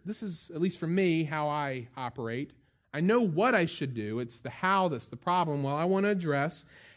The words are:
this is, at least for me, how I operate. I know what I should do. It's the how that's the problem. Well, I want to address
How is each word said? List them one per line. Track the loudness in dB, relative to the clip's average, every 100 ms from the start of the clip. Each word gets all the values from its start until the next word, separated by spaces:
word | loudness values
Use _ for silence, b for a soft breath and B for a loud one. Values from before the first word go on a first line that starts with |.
| -10
this | -8
is, | -8 -10 -10
at | -2
least | -2 0
for | 0
me, | 2 4 2
how | 0 -2 0
I | 0 -2 -4 -8 -8
operate. | -8 -4 -4 -4 -6 -12 _ _ -8
I | 0
know | 4 4
what | 4 4 4
I | 4 2
should | -2 -6
do. | -4 -4 -4
It's | -6 -8
the | -12
how | -2 2 4 2
that's | -2 -8
the | -8
problem. | 0 2 2 0
Well, | -2 0
I | 2
want | 2 2
to |
address | 0 0 0 0 -4 -18 B B